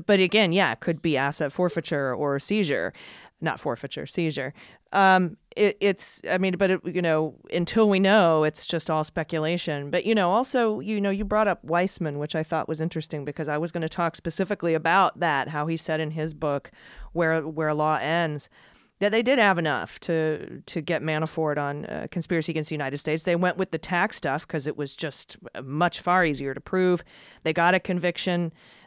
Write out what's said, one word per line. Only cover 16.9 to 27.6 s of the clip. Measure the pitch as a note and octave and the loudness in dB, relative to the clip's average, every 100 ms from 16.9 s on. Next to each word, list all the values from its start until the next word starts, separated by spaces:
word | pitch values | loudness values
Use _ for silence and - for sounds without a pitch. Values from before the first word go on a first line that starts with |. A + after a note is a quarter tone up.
| - - | -18 -10
Where, | E3+ E3 E3 | 0 2 2
Where | D3+ D3+ D#3 | 0 -2 -2
Law | D3+ D3+ D3+ | 0 2 0
Ends, | C3 E3 E3 D3 - _ - _ _ _ | 0 0 0 -4 -10 _ -20 _ _ _
that | G3+ | 0
they | A3 | 2
did | A#3 C#4 | 2 4
have | G#3 F3 | 6 4
enough | D#3+ B2+ E2 - | 2 -2 -4 -10
to, | - E3 D#3 D3+ - C3+ - | -4 0 0 -2 -8 -14 -8
to | E3+ | -8
get | D3+ D#3+ | -2 -2
Manafort | D#3+ D#3 D#3+ - D#3 D3 | -2 -2 -2 -2 -2 0
on, | C#3+ C#3+ - | -2 -6 -8
uh, | - - | -8 -6
conspiracy | F3+ - E3+ D#3 | -8 -2 -2 0
against | D#3 D3+ | -4 -4
the | |
United | D#3 C#3 C#3+ | -4 -4 -4
States. | - D#3+ | -2 -2
They | F#3 E3+ | 0 2
went | F3+ F3 | 2 0
with | F#3 | -4
the | D#3+ | -4
tax | - F3+ G#3 - | -4 0 0 -2
stuff | D3+ C#3+ - | -4 -4 -4
'cause | D#3+ C#3 | -6 -4
it | D3 | -4
was | C#3+ | -6
just, | - D#3 - - - - | -6 -8 -8 -12 -16 -14
uh, | - | -12
much | C3 D3 F3 - | -6 0 0 0
far | - F3+ | 0 2
easier | E3+ C#3 C#3 | 2 0 -4
to | C3 | -8
prove. | - F#3 F#3 F3 - - - - | -4 2 2 2 -2 -20 -20 -8
They | D#3+ | -4
got | D#3+ | 2